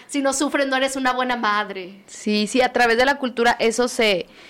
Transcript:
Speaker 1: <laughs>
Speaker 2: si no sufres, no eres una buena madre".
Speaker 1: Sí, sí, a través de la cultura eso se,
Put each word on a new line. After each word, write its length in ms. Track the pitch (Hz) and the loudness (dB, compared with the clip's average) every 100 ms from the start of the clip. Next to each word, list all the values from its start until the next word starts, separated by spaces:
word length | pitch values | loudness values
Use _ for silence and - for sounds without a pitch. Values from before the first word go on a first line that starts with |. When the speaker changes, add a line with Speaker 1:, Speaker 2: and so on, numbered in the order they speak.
Speaker 1:
<laughs> 60 | - | -6
Speaker 2:
si 140 | 285 | -2
no 100 | 269 | 0
sufres, 340 | 269 285 294 277 | 0 0 0 0
no 80 | 262 | 0
eres 180 | 262 269 | 0 0
una 160 | 262 | -2
buena 220 | 254 254 240 | 0 -2 0
madre". 680 | 220 208 196 196 180 196 - | 0 0 -2 -8 -14 -16 -20
Speaker 1:
Sí, 400 | - - 208 208 | -8 -2 0 0
sí, 140 | 262 | 0
a 100 | 254 | 2
través 240 | 247 240 226 | 2 2 4
de 80 | 262 | 2
la 120 | 277 | 0
cultura 380 | 262 226 233 - | -4 0 0 2
eso 280 | 226 220 240 | 0 0 0
se, 380 | - 220 185 - - | 0 0 0 -4 -14